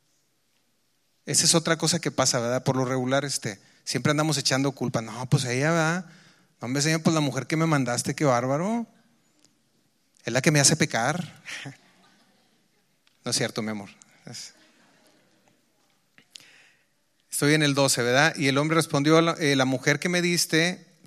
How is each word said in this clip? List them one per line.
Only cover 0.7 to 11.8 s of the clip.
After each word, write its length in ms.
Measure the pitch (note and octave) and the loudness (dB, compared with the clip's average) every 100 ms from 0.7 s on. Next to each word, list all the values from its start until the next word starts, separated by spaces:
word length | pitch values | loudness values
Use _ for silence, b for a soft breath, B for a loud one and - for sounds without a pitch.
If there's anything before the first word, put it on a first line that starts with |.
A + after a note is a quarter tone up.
| _ _ _ _ _ - | _ _ _ _ _ -4
Esa 180 | C#3 D#3+ | 0 2
es 80 | |
otra 240 | E3+ D#3+ D#3+ | 2 2 0
cosa 240 | D#3+ E3+ | 0 -2
que 80 | D3 | -2
pasa, 300 | - C3 B2+ | -2 0 0
¿verdad? 240 | A#2 B2+ | -2 -2
Por 120 | B2+ C3 | 0 -2
lo 100 | B2+ | -2
regular, 380 | C3 B2+ C3+ | -2 0 0
este, 360 | C#3+ - A#2 G2 b b - | -2 -6 -8 -10 b b -8
siempre 260 | C3 B2+ | -4 0
andamos 260 | D3 D#3 D3 | 0 0 0
echando 340 | - C3 C#3 | 0 0 0
culpa. 300 | C3+ A#2+ A#2 | -2 -4 -4
"No, 260 | A2+ A2 B2+ | -6 -8 0
pues 160 | C3 B2 | 0 2
ella, 260 | B2 D3 | 0 2
¿verdad? 340 | E3+ D#3+ F3 F3+ b b b b _ | 2 0 -2 -6 b b b b _
No, 60 | A#2 | -6
hombre, 160 | C#3 | -2
Señor, 200 | D3 D#3+ | 0 2
pues 120 | E3 | 2
la 80 | D#3+ | 2
mujer 260 | C#3+ B2 B2 | 2 -2 -2
que 80 | D#3+ | 0
me 100 | D#3+ | 2
mandaste, 500 | D3 B2 A#2+ - C3+ | 2 0 -2 -4 0
qué 100 | D3+ | 2
bárbaro. 640 | A#2+ B2+ C#3+ F#3 A#3 A3+ _ _ _ _ _ _ _ _ _ _ _ _ _ | 2 2 -2 -2 -4 -6 _ _ _ _ _ _ _ _ _ _ _ _ _
Es 100 | - | -6
la 80 | A#2 | -2
que 100 | D3 | 2
me 80 | D3+ | 4
hace 160 | C#3 D#3 | 4 2
pecar". 680 | - A#2 A#2+ D#3+ E3+ - - - | 0 -2 -2 -4 -8 -14 -16 -14
<laughs> 120 | C#3 - | -14 -16